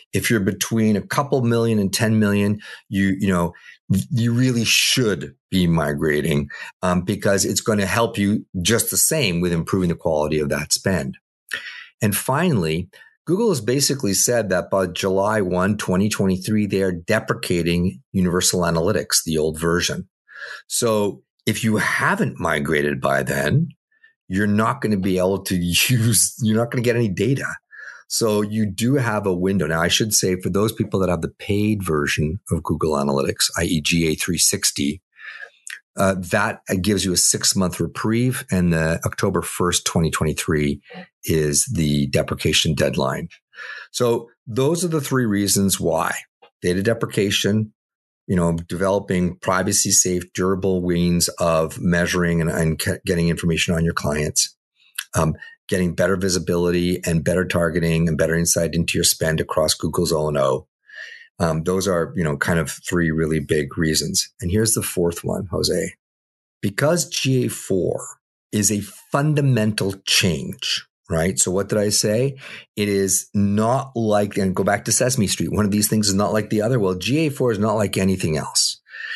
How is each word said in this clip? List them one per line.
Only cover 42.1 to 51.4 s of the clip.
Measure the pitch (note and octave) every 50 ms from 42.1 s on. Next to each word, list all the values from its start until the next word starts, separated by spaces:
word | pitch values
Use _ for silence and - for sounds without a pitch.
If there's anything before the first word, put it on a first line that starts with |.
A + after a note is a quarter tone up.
| - D#2+ D2 - D#2 - - E2 D#2 - - E2+ D2+
deadline. | - D2+ C#2 C2 C2+ C2+ C2 C#2+ D2+ E2 E2 - - _ _ - - - - - - - -
So | - - B2 A#2 A#2 - - - _ _ -
those | C3 G#2+ B2 C3 D3 E3+ E3 F#3
are | E3+
the | D#3+ D3+
three | C3 - C3+ C3 B2
reasons | A2 G2+ G2+ G2+ G2 - G2 G2 G2 F2+ -
why. | E2+ E2 D#2+ D#2+ E2+ - - - - _ _ _ - - _ _
Data | - F2+ F2 F#2
deprecation, | G2 A#2 A2+ - A2+ - - A2+ G2 G#2 G#2 - - G2 G#2 A2 A2 - - _ _ _ _ _ _ _ _ _ _
you | - G2
know, | F2+ E2+ E2+ E2+
developing | D#2+ E2+ - F2+ E2+ F#2+ F#2+ G2 G2+ G2 - G2 F2+ F2+ F2 F2+
privacy-safe, | - - - F#2 F#2 F#2 G#2 G2 - - G2+ F#2 - - F#2 F2+ F2+ F2 -
durable | - G#2+ F2+ F#2+ G2 F#2 F#2+ G2 F#2 F#2
means | F2 F2+ F2 F2 F2 F2 F2 F2 E2+ - -
of | -